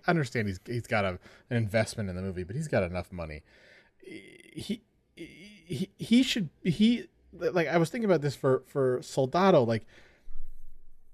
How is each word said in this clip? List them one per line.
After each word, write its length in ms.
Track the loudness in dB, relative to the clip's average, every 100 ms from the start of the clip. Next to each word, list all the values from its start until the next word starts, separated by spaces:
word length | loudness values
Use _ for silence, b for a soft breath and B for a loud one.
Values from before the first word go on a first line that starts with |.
| 0
understand 440 | 0 0 -2 -2
he's, 100 | -4 -6
he's 180 | -8 -2
got 200 | 0 0
a, 120 | -2 b b b
an 80 | -2
investment 520 | 0 0 -2 -4 -6
in 60 | -6
the 60 |
movie, 220 | -6 -6
but 120 | -8 -8
he's 120 | -2
got 160 | 0
enough 280 | 0 -2 -8
money. 300 | -10 -10 -12 -16 b b b b b -20
He, 800 | -18 -20 -20 -18 -12 -8 -10 _ _ _ -18
he, 720 | -18 -18 -20 -20 -10 -8 -8 -8
he 240 | 2 4
should, 280 | 4 0 -6 -4
he, 440 | -2 4 4 4 -4 _ _ -6
like, 320 | -2 0 2
I 100 | 2
was 100 | 2
thinking 160 | 0 2
about 160 | 2
this 140 | 2 0
for, 260 | 2 2 0
for 320 | 0 2 0
Soldado. 640 | -2 -2 0 4 6 6
Like, 240 | 6 0 -4 b b b b b 0 -2 -8 -10 -14 -18 -20